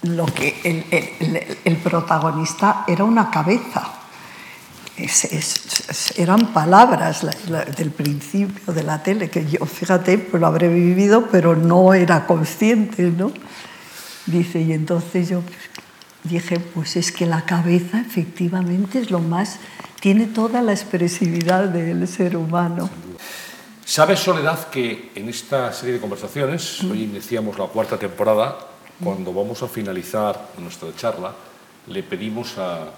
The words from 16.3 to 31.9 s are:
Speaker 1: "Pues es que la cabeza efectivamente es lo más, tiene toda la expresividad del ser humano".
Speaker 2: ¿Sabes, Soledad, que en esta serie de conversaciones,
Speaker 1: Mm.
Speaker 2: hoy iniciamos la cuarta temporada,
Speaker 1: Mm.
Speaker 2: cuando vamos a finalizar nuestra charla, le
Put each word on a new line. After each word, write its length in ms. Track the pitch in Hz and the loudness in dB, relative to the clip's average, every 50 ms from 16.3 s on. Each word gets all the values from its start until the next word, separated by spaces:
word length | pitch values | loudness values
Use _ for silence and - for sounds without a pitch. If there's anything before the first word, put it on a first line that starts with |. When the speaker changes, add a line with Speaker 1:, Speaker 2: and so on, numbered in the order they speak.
| 170 170 175 - 175 170 | -4 -4 -2 -2 -2 -4
Speaker 1:
"Pues 360 | 175 175 - 175 160 - - | -4 -4 -6 -6 -6 -4 -2
es 140 | 180 170 - | -2 -2 -2
que 160 | - - 175 | -2 -2 0
la 180 | 170 165 160 160 | 0 0 0 0
cabeza 560 | - 180 170 165 175 175 180 175 - - 220 | 0 0 0 2 4 4 2 2 2 -2 -4
efectivamente 1000 | 240 226 - 196 160 - - - 180 170 175 185 180 175 175 185 202 190 196 262 | -4 -2 -2 -4 -4 -4 -4 -4 -2 -2 0 0 -2 0 0 0 -2 0 0 -2
es 100 | 240 - | -2 0
lo 80 | 190 175 | 0 0
más, 380 | 165 165 165 175 202 208 - - - - - - - - - - | 0 0 0 0 -2 -2 -4 -12 -16 -18 -18 -18 -18 -18 -16 -2
tiene 260 | - 196 196 214 226 | 2 4 4 4 4
toda 360 | 214 220 226 220 226 226 247 247 | 2 0 0 0 0 2 2 2
la 100 | 220 202 | 2 2
expresividad 920 | 196 202 - - 180 175 170 175 - - 170 165 170 165 165 180 185 196 | 0 -2 -2 -2 0 0 0 0 0 0 0 2 0 2 2 2 2 2
del 420 | 196 175 170 165 165 170 175 175 185 | 0 0 -2 -2 -2 -2 -2 -2 -4
ser 280 | - - 190 180 175 | -2 -2 -2 0 0
humano". 520 | 170 160 160 165 175 175 170 170 170 170 190 196 175 170 180 180 - - - - - - - - - - - - - - | -2 -2 0 0 0 0 0 -2 -4 -6 -6 -8 -10 -16 -16 -16 -16 -16 -16 -14 -14 -16 -16 -18 -20 -20 -20 -20 -20 -10
Speaker 2:
¿Sabes, 360 | - - - 151 165 196 180 | -6 4 4 6 6 6 2
Soledad, 480 | - 190 180 165 143 151 165 156 - - | 4 0 0 2 2 0 0 -2 -4 -6
que 440 | - 139 123 117 107 - - - - | -4 -2 -2 -2 -4 -6 -12 -16 -14
en 140 | - 101 117 | -10 -10 -8
esta 440 | 117 - - - 143 135 127 117 - | -10 -10 -8 -4 -2 -2 -2 -2 -6
serie 220 | - - 123 123 | -6 -6 -4 -4
de 60 | 120 | -4
conversaciones, 800 | 107 104 101 - - - - 143 143 135 156 170 170 - - - 190 | -4 -6 -8 -8 -10 -10 -4 -2 -2 -2 -2 -4 -6 -8 -8 -6 -4
Speaker 1:
Mm. 80 | 180 | -4
Speaker 2:
hoy 120 | 143 110 113 | -2 -4 -4
iniciamos 540 | 107 101 98 - - 120 113 107 107 98 98 | -6 -6 -10 -8 -6 -4 -4 -4 -4 -4 -6
la 80 | 98 | -6
cuarta 320 | 92 - 110 110 - 117 104 | -4 -2 -4 -2 -2 -2 -4
temporada, 580 | 107 98 87 - 104 107 110 107 110 135 151 - - - - - - - - - | -4 -8 -4 -2 2 2 4 4 2 0 -2 -8 -14 -18 -20 -20 -20 -20 -14 -8
Speaker 1:
Mm. 60 | 90 | -6
Speaker 2:
cuando 280 | 87 98 95 92 92 87 | -4 -4 -4 -6 -6 -4
vamos 300 | 95 101 107 120 - 131 | -4 -4 -4 -4 -8 -8
a 60 | 120 | -8
finalizar 800 | - 113 107 98 92 92 87 - - 110 107 104 95 - - - - - | -8 -8 -6 -6 -6 -8 -8 -6 -4 -2 -2 -2 -2 -4 -10 -16 -16 -16
nuestra 300 | 87 85 85 - - 82 80 | -16 -14 -14 -14 -14 -14 -12
charla, 380 | - - 117 - 80 90 87 - - - - - - - _ - _ _ | -6 -6 -4 -4 -4 -8 -10 -12 -14 -20 -20 -20 -20 -20 _ -20 _ _
le 160 | - | -12